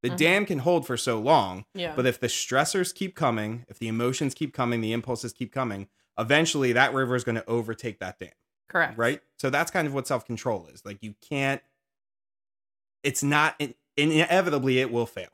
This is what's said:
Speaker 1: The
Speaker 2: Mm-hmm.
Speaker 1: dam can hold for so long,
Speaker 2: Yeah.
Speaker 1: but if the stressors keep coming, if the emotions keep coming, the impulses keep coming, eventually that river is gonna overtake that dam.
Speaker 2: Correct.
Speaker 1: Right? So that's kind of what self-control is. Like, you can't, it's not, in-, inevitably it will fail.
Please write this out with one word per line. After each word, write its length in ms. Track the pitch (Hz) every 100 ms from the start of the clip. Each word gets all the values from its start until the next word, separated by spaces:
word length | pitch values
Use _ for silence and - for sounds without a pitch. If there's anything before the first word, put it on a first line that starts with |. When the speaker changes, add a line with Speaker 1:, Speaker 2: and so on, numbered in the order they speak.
Speaker 1:
The 60 | -
Speaker 2:
Mm-hmm. 60 | 180
Speaker 1:
dam 300 | 156 190 208
can 120 | 160
hold 260 | 135 175 131
for 100 | 120
so 220 | - 113
long, 460 | 113 151 95 92 -
Speaker 2:
Yeah. 200 | 190 175 151
Speaker 1:
but 100 | 127
if 140 | 117
the 80 | 120
stressors 680 | - - 127 156 196 180
keep 220 | - 190 -
coming, 480 | 147 113 107 117 123
if 120 | -
the 80 | 113
emotions 440 | 113 123 131 143
keep 220 | - 147
coming, 260 | - 120 117
the 120 | 110
impulses 400 | 113 120 120 120
keep 200 | - 120
coming, 360 | 135 127 98 95 _ _ -
eventually 560 | 113 147 160 151 127
that 220 | 120 135
river 220 | 131 131 127
is 80 |
gonna 180 | 120 113 -
overtake 500 | 117 110 110 120 98
that 220 | 92 -
dam. 100 | 90 _ _ _ _
Speaker 2:
Correct. 280 | 180 165 110
Speaker 1:
Right? 240 | 117 143 _ _
So 100 | 135
that's 220 | 143 160
kind 160 | 190 151
of 60 |
what 120 | 139 131
self-control 600 | 127 - 113 - 104 82
is. 120 | -
Like, 140 | - 101
you 160 | 110 104 -
can't, 320 | 143 135 139 _ _ _ _ _ _ _ _ _ _ _ _ _ _
it's 220 | 143 139
not, 320 | 143 147 156 -
in-, 160 | 143 - _ -
inevitably 840 | 147 156 170 175 175 147 131 127
it 140 | 127
will 140 | 117 117
fail. 240 | - 87